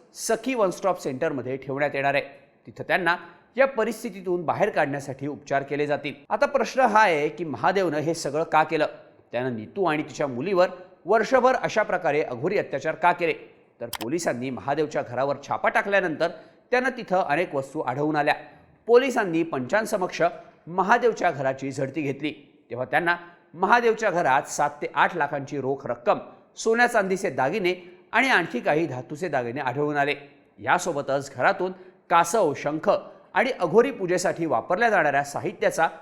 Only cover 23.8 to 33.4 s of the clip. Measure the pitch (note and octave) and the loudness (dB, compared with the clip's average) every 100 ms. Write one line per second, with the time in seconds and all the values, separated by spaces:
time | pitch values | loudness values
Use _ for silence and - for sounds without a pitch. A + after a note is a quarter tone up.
23.8 | A#3 A3+ A3 E3+ D3+ C#3 D3 - C#3+ - | 4 2 0 2 4 2 0 -2 -2 -2
24.8 | - C#3+ F#3 F3+ C#3+ D3 C3+ C#3+ B2+ C#3 | -4 2 2 2 -2 -4 -6 -4 -4 -4
25.8 | A#2+ A#2+ G#3 D#3 - - _ - A3+ A3+ | -6 -2 0 0 -2 -20 _ -4 0 2
26.8 | A#3+ A#3 F#3+ F#3 F#3+ C3+ C3 G#3+ F3+ F3+ | 4 2 0 0 -2 0 0 0 0 -2
27.8 | - - _ A3 C4 G#3 E3 A#3+ F#3+ D3+ | -8 -20 _ 0 2 2 0 -2 0 2
28.8 | A2+ B2+ C3 D3 F3+ C#3 A#2+ B2+ C3+ B2+ | 0 -4 -10 -8 -2 -2 -2 -4 -4 -2
29.8 | D3 C#3+ C#3+ C#3 - - _ - A2 F3 | -2 0 0 -2 -10 -20 _ -6 0 2
30.8 | F#3+ C#3+ C3+ C#3+ B2+ B2 D#3 G3 F#3 F#3 | 2 -4 -2 -2 -4 0 2 2 -4 -6
31.8 | - - - E3+ E3+ A3+ E3 C3 D3 D#3 | -18 -20 2 4 4 2 2 0 -4 0
32.8 | G3+ D#3+ - - - F#3 | 2 0 -2 -18 -4 -2